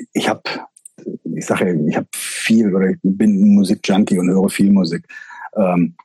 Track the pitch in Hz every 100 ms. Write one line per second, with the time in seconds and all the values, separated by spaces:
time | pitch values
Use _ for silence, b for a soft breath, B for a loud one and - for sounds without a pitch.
0 | - - - - - - - _ - _
1 | - - 85 78 - 101 95 85 76 -
2 | - - - - - 113 107 92 95 92
3 | 95 98 107 98 104 101 95 104 - 95
4 | - 92 90 95 101 - - 196 82 85
5 | - B B B B - 92 175 170 -